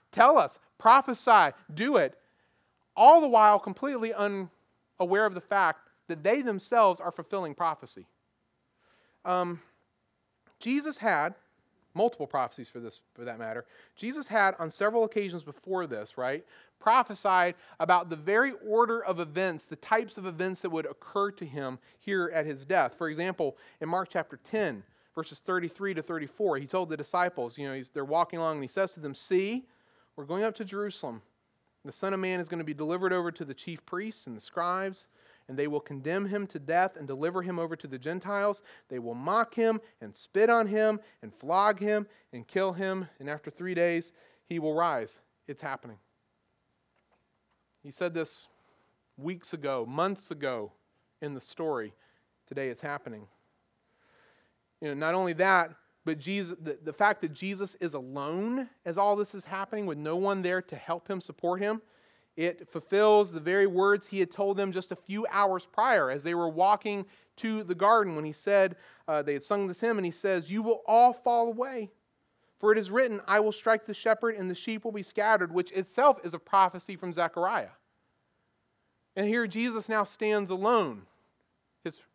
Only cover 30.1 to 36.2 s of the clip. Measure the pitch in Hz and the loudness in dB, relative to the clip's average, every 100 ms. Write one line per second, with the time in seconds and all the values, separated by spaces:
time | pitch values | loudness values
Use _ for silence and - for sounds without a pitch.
30.1 | - 143 185 220 220 196 196 208 - 143 | -18 -8 -4 -4 -4 -10 -8 -8 -8 -12
31.1 | 113 - _ _ _ _ _ - - 196 | -12 -18 _ _ _ _ _ -18 -8 -4
32.1 | 190 185 185 165 170 156 147 151 180 185 | -4 -2 -4 -6 -8 -8 -6 -4 -2 0
33.1 | 185 170 165 147 135 - 160 - 180 220 | 0 -2 -6 -12 -12 -12 -14 -10 -8 -8
34.1 | - - 110 - - 175 185 196 185 - | -12 -16 -16 -10 -6 -4 -2 -6 -10 -18
35.1 | _ _ _ - 135 147 147 147 139 143 | _ _ _ -10 -6 -4 -4 -6 -8 -4
36.1 | 185 | -4